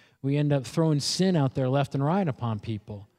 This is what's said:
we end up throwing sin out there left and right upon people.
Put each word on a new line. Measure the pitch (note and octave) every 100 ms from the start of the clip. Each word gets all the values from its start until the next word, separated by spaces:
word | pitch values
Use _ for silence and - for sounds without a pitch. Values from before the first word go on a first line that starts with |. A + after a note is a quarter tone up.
| _ _
we | C3+ C#3+
end | D3
up | C#3 A#2+
throwing | - D#3+ D3
sin | - - F#3+ F3
out | C3+ -
there | B2+
left | C#3 C#3
and | C#3 C#3
right | F#3+ F3
upon | A2+ A#2 G#2+
people. | - G#2+ - G#2 G2+